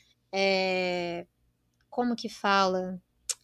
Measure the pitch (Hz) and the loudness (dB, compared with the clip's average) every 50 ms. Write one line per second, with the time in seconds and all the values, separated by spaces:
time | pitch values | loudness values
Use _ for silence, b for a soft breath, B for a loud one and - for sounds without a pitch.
0 | b b b _ _ _ - 196 196 196 190 190 190 190 185 185 185 180 180 180 | b b b _ _ _ -2 2 2 4 4 2 2 2 0 0 0 0 -2 -2
1 | 175 175 170 175 175 - _ _ _ _ _ _ _ _ _ _ _ _ - - | -2 -4 -6 -8 -10 -12 _ _ _ _ _ _ _ _ _ _ _ _ -4 -2
2 | 240 240 240 233 - 220 - - - 202 196 196 196 185 185 185 185 185 185 180 | -2 -2 -2 -2 -6 -10 -8 -2 0 2 4 4 4 4 2 0 -2 -6 -8 -10
3 | - _ _ _ _ - - - | -14 _ _ _ _ -8 -8 -8